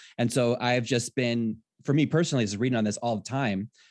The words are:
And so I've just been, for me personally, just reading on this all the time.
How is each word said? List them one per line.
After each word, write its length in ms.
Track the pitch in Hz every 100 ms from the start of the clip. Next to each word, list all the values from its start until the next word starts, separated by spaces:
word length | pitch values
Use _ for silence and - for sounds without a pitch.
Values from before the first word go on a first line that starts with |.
| - -
And 160 | 117
so 240 | 135 120 123
I've 240 | 123 123
just 300 | 113 123 -
been, 440 | - 120 117 113 - _ _ -
for 80 |
me 140 | 143 143
personally, 360 | 156 170 135
just 140 | 107 104
reading 180 | 127 120
on 80 |
this 140 | 107 101
all 180 | 120 110
the 80 |
time. 460 | - 135 127 95 113 _ _